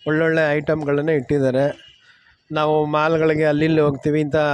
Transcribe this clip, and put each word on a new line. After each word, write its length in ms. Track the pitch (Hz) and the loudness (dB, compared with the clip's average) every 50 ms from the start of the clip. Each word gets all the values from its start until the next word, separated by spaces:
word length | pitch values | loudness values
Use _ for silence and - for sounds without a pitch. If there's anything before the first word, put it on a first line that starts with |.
| - | -4
ಒಳ್ಳೊಳ್ಳೆ 440 | 147 151 156 165 160 160 160 156 147 | -2 0 0 0 0 0 0 0 0
ಐಟಮ್‌ಗಳನ್ನೇ 640 | 147 151 147 156 156 156 151 143 143 143 147 160 160 | 0 -2 -2 -2 -2 -2 -2 -2 -2 0 0 0 0
ಇಟ್ಟಿದ್ದಾರೆ. 800 | 143 123 - 147 143 135 131 123 131 139 147 - - - - - _ _ _ _ _ _ _ _ _ _ - | 0 0 -2 0 0 0 0 2 0 0 -2 -4 -8 -16 -20 -20 _ _ _ _ _ _ _ _ _ _ -8
ನಾವು 340 | 151 156 151 151 151 156 151 | -4 -2 0 0 0 0 0
ಮಾಲ್‌ಗಳಿಗೆ 600 | 147 151 151 151 160 165 156 160 156 156 151 156 | 0 0 0 0 0 0 2 2 0 0 2 0
ಅಲ್ಲಿ 200 | 151 147 147 156 | 0 0 0 0
ಇಲ್ಲಿ 160 | 160 160 156 | 0 2 2
ಹೋಗ್ತೀವಿ, 400 | 147 147 139 131 - 151 147 151 | 2 0 0 -2 -2 -2 0 0
ಇಂಥ 140 | 151 143 143 156 151 147 | -2 0 0 0 0 0